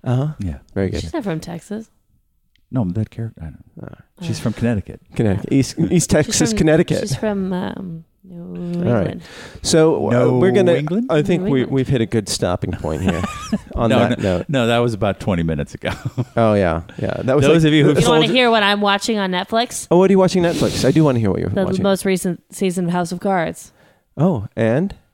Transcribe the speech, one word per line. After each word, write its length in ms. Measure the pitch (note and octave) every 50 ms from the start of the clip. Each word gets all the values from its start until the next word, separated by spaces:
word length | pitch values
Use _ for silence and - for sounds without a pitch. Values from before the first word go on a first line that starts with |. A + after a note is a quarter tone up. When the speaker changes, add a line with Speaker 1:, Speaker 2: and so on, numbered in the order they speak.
| -
Speaker 1:
Uh-huh. 300 | B2+ B2 B2+ C#3 D3+ D3+ -
Speaker 2:
Yeah. 200 | G2+ F2+ D2+ C#2 _ _ -
Speaker 1:
Very 160 | G2 F#2+ F#2
good. 120 | - D#2+
Speaker 3:
She's 120 | - - -
not 100 | E4 A#3+
from 160 | G3+ E3 D#3+
Texas. 500 | E3 - E3+ E3 - - G#3 G#3+ A3+ _ _ _ _ _ _ _ _ _ _ _ _ _ _ _ _ _
Speaker 2:
No, 120 | - C3 A2+
that 240 | F2+ F2 G#2+ G#2+ -
character. 300 | - - A2+ A2+ - -
I 40 | D#2+
don't 180 | D#2+ - - - _ _ -
know. 100 | - -
Speaker 1:
Uh, 380 | - _ - _ _ _ F#3
Speaker 2:
She's 140 | E3 A2 -
from 140 | - - G#2
Connecticut. 480 | - A2+ A#2 A#2+ G2+ - - - - _ _ -
Speaker 1:
Connecticut. 360 | - A#2 G#2+ F#2+ - - - -
East, 240 | C#3 C3 - - -
East 120 | D#3+ -
Speaker 3:
She's 160 | - F3+ - -
Speaker 1:
Texas, 420 | - D#3+ D3+ - A3 - - A#3
Speaker 3:
from, 60 | A3 G3+
Speaker 1:
Connecticut. 420 | F3 D#3+ D3+ D#3+ F3 - D#3+ -
Speaker 3:
she's 140 | - G#3 -
from, 360 | - - G#3+ G#3 G3 F#3+ F#3 F#3+
um, 520 | F3+ F#3 - - - F#3+ F#3 E3 E3 E3 _ _ _ _
New 180 | F#3 F#3 F3 E3+ F3+ F3 F3 F3 F3 F3 F3 F3 -
Speaker 1:
All 60 | -
right. 80 | G#3+ F#3 -
Speaker 3:
England. 140 | - F3+ - - - - - - - -
Speaker 1:
So, 460 | - - - E3 D#3 D#3+ D#3 - C#2 -
uh, 40 |
Speaker 2:
No 260 | B2 A#2+ B2 B2+ B2+ B2+
Speaker 1:
we're 140 | F3 F#3+
gonna, 220 | F#3 G#3 F#3 F3+ E3+
Speaker 2:
England? 320 | C#3+ D3 D#3 F3 G#3 A#3+ C4
Speaker 1:
I 100 | - D#3
think 220 | A3+ G3 F3+ E3+ F3+
Speaker 3:
New 80 | G3+
Speaker 1:
we, 80 | C#3 C3
Speaker 3:
England. 140 | A#2+ - C3
Speaker 1:
we've 120 | C3+ C3 B2
hit 140 | C#3+ B2
a 40 | A2+
good 240 | G#2 - A2+ G#2 -
stopping 420 | - - - F#2 F2+ F2+ - -
point 300 | F2 - - D#2 D#2 C#2+
here 200 | E2+ F#2+ F2 E2 F2 - - - - -
Speaker 2:
<laughs> 260 | - - - - -
Speaker 1:
on 140 | - A#2+ A2+
Speaker 2:
No, 100 | C3 B2
Speaker 1:
that 200 | G2+ G2 A#2+ -
Speaker 2:
no, 180 | - G2+ F#2 F2+
Speaker 1:
note. 80 | - -
Speaker 2:
no, 200 | D3 C3+ A#2+ A2+
that 100 | A#2 A#2
was 160 | A#2+ B2 A2+
about 260 | F#2+ G#2+ G2+ F#2+ -
twenty 240 | - - G2 F2 E2+
minutes 300 | E2 D#2+ C#2+ D2 - -
ago. 140 | - - - F#2 - - - -
<laughs> 240 | - B2 - - -
Speaker 1:
Oh, 160 | A2+ A2 G#2+
yeah. 300 | G2+ G2 F2 E2 E2 E2 - - -
Yeah. 160 | - G#2 - - -
That 120 | A#2+ C3
was 100 | D3 C3+
Speaker 2:
Those 180 | C#3+ D#3+ E3 D#3+
Speaker 1:
like, 60 | D#3
Speaker 2:
of 40 | D3
you 100 | D#3 C#3+
who've 160 | D3 D3 D#3+
Speaker 3:
You 80 | D#3 D#3+
wanna 180 | D#3+ D#3 D#3+ -
Speaker 2:
sold 40 | -
Speaker 3:
hear 140 | C4 B3 A#3+
what 140 | A3+ A3 G#3
I'm 160 | G3 G3+ G#3
watching 380 | G#3 G3+ G3 G3+ - - A3+ G#3+
on 140 | G3 F#3
Netflix? 560 | F3+ F3+ F#3+ - - A3+ A#3+ A#3+ - - - -
Speaker 1:
Oh, 60 | E3 F3
what 120 | F#3+ F#3+
are 40 | G3
you 60 | F#3+
watching 240 | F#3 F3+ - F#3 F3
Netflix? 420 | E3+ E3 D3 C#3 G#2 - - -
I 60 | B2
do 120 | C#3 D3+ D#3
wanna 160 | D3+ C3 A#2
hear 100 | A2+ G2+
what 120 | F#2 E2
you're 80 | E2+ F2
Speaker 3:
The 160 | F#2+ G3+ F#3+
Speaker 1:
watching. 180 | F3+ F#3 F#3+ F#3+
Speaker 3:
most 220 | G3 G3 F#3 -
recent 360 | G3 F#3+ F3+ - F#3+ E3+ - _ _ -
season 320 | - G3+ F#3+ F3 F#3 F3+
of 60 | E3+
House 200 | F3 F3+ F3 E3+
of 80 | F3+ F3
Cards. 520 | - G3+ G3 F#3 E3 D#3+ E3+ - - - _ _ _ _ _ _ _ _ _ -
Speaker 1:
Oh, 300 | C#3 F#3 F3+ A#2 G2 - _
and? 400 | - A2+ A2+ A2+ C#3 F3+ G3 - - _ _